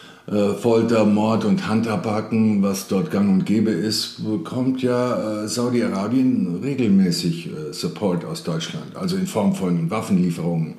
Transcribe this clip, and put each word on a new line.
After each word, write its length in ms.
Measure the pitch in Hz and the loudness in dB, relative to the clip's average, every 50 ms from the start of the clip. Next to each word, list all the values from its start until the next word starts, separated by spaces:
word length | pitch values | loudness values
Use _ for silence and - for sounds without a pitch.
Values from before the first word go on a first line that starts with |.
| - - - - - | -20 -20 -20 -18 -8
äh, 220 | - 104 104 101 101 98 | -4 0 0 2 0 0
Folter, 520 | - - 117 113 113 110 117 113 110 104 | 0 2 4 4 4 4 4 4 4 4
Mord 400 | 104 104 104 107 110 113 104 110 | 4 4 4 4 2 2 2 2
und 220 | 104 95 - - | 2 0 0 0
Handabhacken, 960 | 104 107 113 117 113 107 87 - 110 104 107 107 - 117 110 110 107 104 98 | 0 0 0 0 0 -2 -2 -2 -2 -4 -4 -2 0 2 2 4 4 4 2
was 260 | 98 101 95 - - | 2 0 0 -4 -4
dort 220 | - 101 95 85 - | -2 -2 -2 0 0
gang 220 | - 98 101 101 | 0 2 2 4
und 140 | 95 92 82 | 4 2 2
gäbe 260 | 92 104 113 104 110 | 2 2 2 2 2
ist, 520 | 104 82 107 110 107 - - - - - 110 | 0 0 -2 -2 -2 -2 -4 -6 -8 -8 -4
bekommt 580 | 107 107 95 - - 120 127 127 131 131 - | -4 -4 -4 -4 -4 -4 -2 0 0 0 0
ja, 640 | 123 123 123 123 123 123 110 - 107 107 107 107 110 | 0 0 2 2 0 0 -2 -2 -2 -4 -4 -4 -6
äh, 40 | |
Saudi-Arabien 1120 | 107 - 123 120 120 120 117 104 95 95 98 101 110 127 131 131 127 120 104 95 87 85 92 | -4 -4 -2 -2 0 0 0 0 0 -2 -2 -2 0 2 2 2 2 2 2 0 -2 -2 -4
regelmäßig, 840 | 117 139 139 127 117 101 98 95 95 87 85 - 92 85 80 - - | -4 -4 -2 0 2 4 6 6 6 4 2 0 -2 -2 -4 -4 -6
äh, 260 | - - 78 76 73 - | -10 -10 -10 -10 -10 -8
Support 520 | - 95 85 - - - 92 87 82 80 | -6 -6 -6 -6 -4 -2 -2 -2 -2 -4
aus 180 | 80 80 - - | -6 -8 -8 -6
Deutschland, 520 | 82 80 80 - - - 76 - - - | -6 -6 -6 -6 -8 -10 -10 -12 -12 -10
also 200 | - 95 87 95 | -6 -4 -4 -2
in 120 | 95 92 | -2 -4
Form 280 | - - 110 101 98 95 | -2 -2 0 0 0 0
von 340 | 95 95 90 87 82 82 80 | 0 0 0 0 0 0 -2
Waffenlieferungen. 840 | 110 110 - - 98 87 90 87 82 80 80 87 85 80 80 - - | -2 -2 -2 2 2 2 2 2 0 -2 -2 -2 -2 -2 -2 -4 -8